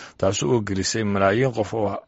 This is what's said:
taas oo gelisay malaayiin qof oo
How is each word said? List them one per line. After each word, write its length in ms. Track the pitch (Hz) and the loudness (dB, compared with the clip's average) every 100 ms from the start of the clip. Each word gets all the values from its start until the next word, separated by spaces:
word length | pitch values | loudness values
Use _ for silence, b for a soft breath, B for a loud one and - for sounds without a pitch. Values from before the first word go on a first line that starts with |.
| B B | B B
taas 240 | 98 107 | 0 0
oo 140 | 147 120 | 2 0
gelisay 420 | 104 95 92 113 | 0 -2 -2 -2
malaayiin 500 | 104 98 98 107 131 | -2 2 2 4 2
qof 200 | 117 101 | 0 -4
oo 280 | 110 101 98 | -2 -2 -4